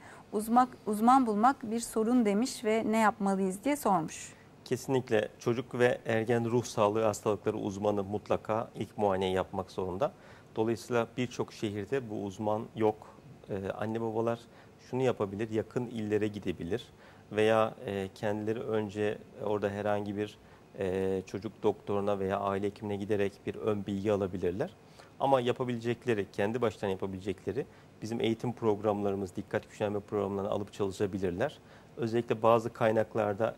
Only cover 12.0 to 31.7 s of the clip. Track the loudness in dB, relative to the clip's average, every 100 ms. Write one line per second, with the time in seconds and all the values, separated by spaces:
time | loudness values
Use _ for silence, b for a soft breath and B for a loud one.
12 | -4 -6 -6 -4 -2 -2 -2 0 2 2
13 | -6 -20 -20 -18 -8 -6 -4 -4 -4 -2
14 | -2 0 0 -2 -6 B B -20 -8 0
15 | 0 2 -2 -2 -2 -2 -2 -4 -4 -4
16 | 0 0 0 -4 -6 -4 -4 -4 -6 -20
17 | B B B 2 4 4 2 -2 -6 -4
18 | -6 -4 -4 -2 -2 -4 -2 -2 -2 -2
19 | -2 -2 -10 -8 -2 0 0 -2 0 0
20 | -2 -4 -6 -8 B B B -6 -2 0
21 | 0 -2 -4 -8 -10 -2 0 0 -2 -2
22 | 0 -2 0 0 0 0 -2 -4 -6 -4
23 | -2 0 0 -4 -8 -4 -2 -2 -2 -2
24 | 2 2 0 -2 -2 -2 -4 -8 B B
25 | B B 2 4 4 0 -2 -2 -2 -2
26 | 0 0 0 0 0 2 0 0 -2 -2
27 | -4 -6 -6 -6 -4 -6 -6 B B -12
28 | -6 -2 0 0 -2 -2 0 2 2 0
29 | 0 -2 -4 -8 -4 -4 -4 -4 -2 -2
30 | -2 -2 -2 -2 -2 -4 -4 -4 -4 -2
31 | -2 -2 -2 -2 -4 -4 B